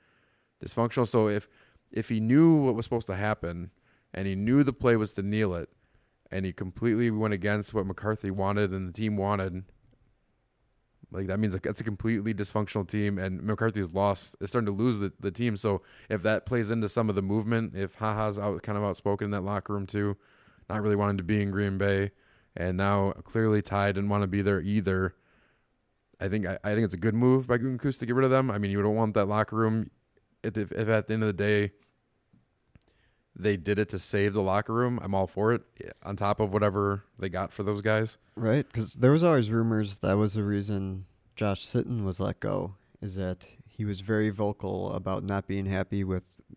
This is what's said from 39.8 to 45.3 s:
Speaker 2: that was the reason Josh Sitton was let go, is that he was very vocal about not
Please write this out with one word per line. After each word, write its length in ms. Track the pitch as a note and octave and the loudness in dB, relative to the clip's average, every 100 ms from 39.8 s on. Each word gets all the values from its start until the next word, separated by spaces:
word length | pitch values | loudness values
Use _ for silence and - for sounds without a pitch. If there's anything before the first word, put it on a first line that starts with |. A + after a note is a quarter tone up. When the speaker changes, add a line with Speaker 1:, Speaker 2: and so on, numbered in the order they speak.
| G2+ G2 | 0 -2
Speaker 2:
that 160 | G2 | 2
was 200 | G2+ G#2+ | 4 4
the 100 | G#2+ | 0
reason 640 | G#2 G2+ G2+ G2 F#2+ F#2+ F#2 _ _ | 0 0 -2 -4 -4 -8 -12 _ _
Josh 300 | - G#2 G2 | -4 -2 -2
Sitton 400 | - B2 - A#2 | -2 -2 0 -2
was 160 | G2 F2+ | -2 -2
let 200 | G2 - | -4 -4
go, 340 | G2+ F#2+ F#2 G2 _ - | -4 -4 -6 -12 _ -12
is 140 | G#2 | -10
that 320 | F#2 F#2 F2+ - - - | -6 -6 -6 -12 -20 -14
he 200 | - G#2 | -6 -6
was 160 | F#2+ | -4
very 260 | G2 G#2+ G#2+ | 0 0 0
vocal 640 | G2 G#2 - G2 F#2+ G2 | 0 -2 -4 -6 -4 -4
about 320 | G2 F#2 G2 | -4 -4 -4
not 220 | G2 | -2